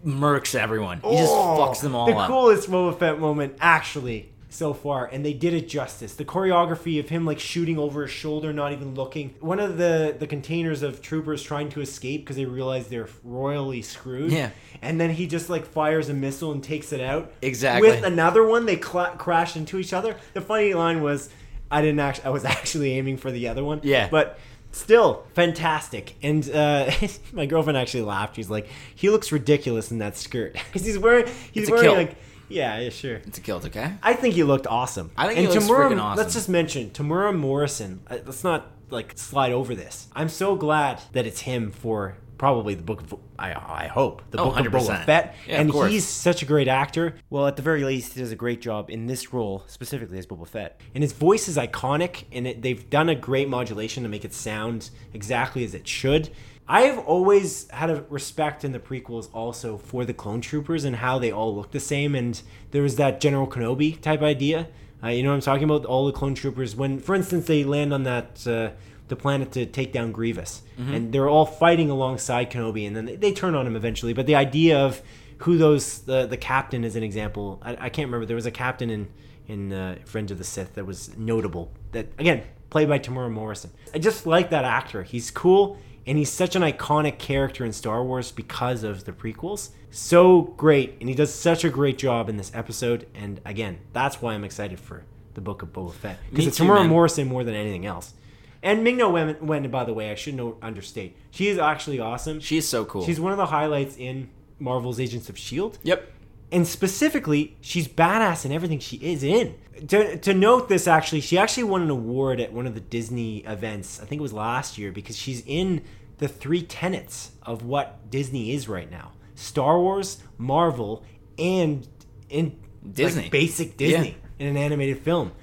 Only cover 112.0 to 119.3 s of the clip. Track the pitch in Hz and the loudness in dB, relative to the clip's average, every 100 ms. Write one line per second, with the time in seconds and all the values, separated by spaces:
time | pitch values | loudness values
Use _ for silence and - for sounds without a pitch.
112 | 113 123 135 123 117 110 127 110 98 117 | -2 0 0 0 -2 -4 -8 -8 -6 -6
113 | 110 123 113 107 - 104 110 104 92 - | -4 -4 -4 -6 -8 -8 -6 -8 -12 -14
114 | 107 147 143 107 110 123 139 - 101 95 | -10 -6 -6 -4 -2 -2 -6 -8 -10 -10
115 | 98 110 - 123 - 147 190 175 - - | -12 -10 -8 -8 -6 -2 0 -2 -4 -20
116 | - - 143 - 135 175 - - 180 180 | -20 -6 -6 -6 -2 -2 -2 -6 -4 -4
117 | - - - - - 117 117 139 139 104 | -8 -16 -16 -16 -10 -10 -2 -2 -2 -10
118 | 107 131 135 131 110 139 110 95 80 87 | -8 -6 -4 -4 -4 -4 -4 -8 -8 -14
119 | - - - | -18 -20 -20